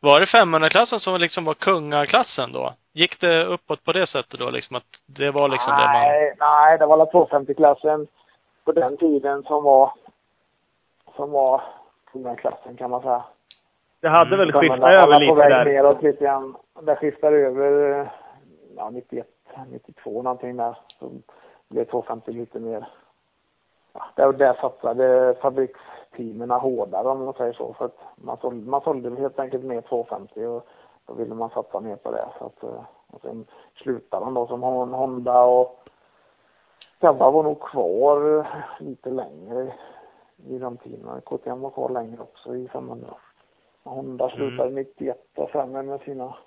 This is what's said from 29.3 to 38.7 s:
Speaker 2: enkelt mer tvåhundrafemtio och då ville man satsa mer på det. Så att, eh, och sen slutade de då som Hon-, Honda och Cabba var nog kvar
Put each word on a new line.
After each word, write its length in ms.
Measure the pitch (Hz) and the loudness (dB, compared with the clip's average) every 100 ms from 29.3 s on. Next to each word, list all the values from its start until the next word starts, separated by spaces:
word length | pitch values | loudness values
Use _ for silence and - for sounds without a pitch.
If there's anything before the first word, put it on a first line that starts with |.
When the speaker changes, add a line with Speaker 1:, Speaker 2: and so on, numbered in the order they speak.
| 131 | -8
Speaker 2:
enkelt 240 | 131 131 | -10 -10
mer 160 | 131 120 | -10 -12
tvåhundrafemtio 680 | 113 123 117 101 98 - 117 | -8 -8 -8 -14 -16 -14 -12
och 200 | 120 117 _ _ _ - | -12 -16 _ _ _ -20
då 80 | |
ville 200 | 120 117 | -14 -12
man 160 | 113 113 | -10 -10
satsa 300 | - 107 98 | -10 -10 -12
mer 160 | 110 101 | -12 -14
på 140 | - | -10
det. 140 | 57 - - | -10 -10 -14
Så 80 | - | -20
att, 160 | _ | _
eh, 220 | 58 58 117 _ _ | -16 -16 -20 _ _
och 140 | - | -20
sen 240 | 131 113 110 _ _ _ | -18 -16 -20 _ _ _
slutade 480 | - 120 _ 95 | -10 -10 _ -10
de 100 | 110 | -8
då 120 | 131 120 | -6 -8
som 160 | 123 | -6
Hon-, 300 | 131 127 123 | -6 -4 -6
Honda 480 | 127 131 127 123 123 | -6 -6 -6 2 4
och 420 | 123 123 127 - _ _ _ _ _ _ _ _ _ _ - _ | 6 4 2 -4 _ _ _ _ _ _ _ _ _ _ -20 _
Cabba 300 | 170 135 135 | 0 4 4
var 120 | 151 | 2
nog 180 | 151 151 | -2 -6
kvar 880 | - 139 92 95 139 147 147 151 147 156 143 | -10 -6 -4 0 2 2 0 -2 -4 -12 -16